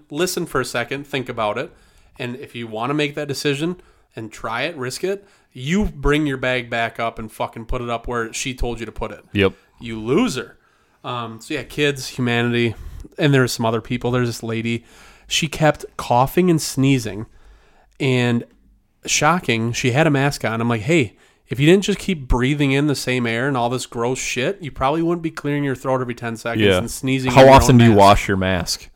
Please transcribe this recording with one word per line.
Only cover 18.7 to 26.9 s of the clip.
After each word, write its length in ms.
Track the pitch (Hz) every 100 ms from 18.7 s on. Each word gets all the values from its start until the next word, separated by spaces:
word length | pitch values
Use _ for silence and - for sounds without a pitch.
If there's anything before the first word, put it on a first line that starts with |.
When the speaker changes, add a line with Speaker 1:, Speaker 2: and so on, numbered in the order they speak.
| _ _ _ -
Speaker 1:
shocking, 680 | - 151 175 - 113 117
she 200 | 117 131
had 140 | 120 160
a 40 |
mask 340 | 139 143 139
on. 160 | 113 113
I'm 80 | 117
like, 140 | 117
Hey, 340 | 101 170 113 - _ _ _
if 100 | 120
you 80 | 147
didn't 180 | 196
just 140 | 202 196
keep 300 | - 175 127
breathing 440 | 127 127 147 143
in 140 | 135 147
the 60 |
same 320 | 131 - 127 117
air 220 | 113 135
and 80 | 131
all 140 | 120
this 160 | 127 -
gross 320 | 120 117 131
shit, 420 | - - 135 196
you 80 | 151
probably 320 | - 135 160
wouldn't 200 | 165 175
be 80 | 160
clearing 340 | 160 143 143
your 100 | 143
throat 260 | 127 139 131
every 140 | 123
ten 220 | 117 117 113
seconds 280 | 120 113
Speaker 2:
Yeah. 140 | 104 92
Speaker 1:
and 120 | 110